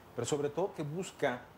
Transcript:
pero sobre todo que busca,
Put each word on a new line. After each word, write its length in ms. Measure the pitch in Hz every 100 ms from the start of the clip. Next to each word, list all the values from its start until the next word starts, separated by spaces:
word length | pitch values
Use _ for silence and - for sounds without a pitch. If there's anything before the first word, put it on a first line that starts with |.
| - -
pero 100 | 120
sobre 240 | 143 143
todo 240 | 151 196
que 100 | -
busca, 600 | 147 165 185 - 143 123 -